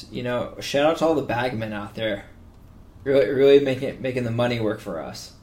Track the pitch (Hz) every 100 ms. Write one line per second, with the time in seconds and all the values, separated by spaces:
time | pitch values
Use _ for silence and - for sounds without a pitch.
0 | - 131 123 123 - - - 139 151 160
1 | 160 151 - 117 127 113 110 104 101 -
2 | 185 196 - - - - - - - -
3 | 135 139 123 135 139 139 135 123 127 -
4 | 131 123 120 117 123 120 107 110 101 82
5 | 71 95 - -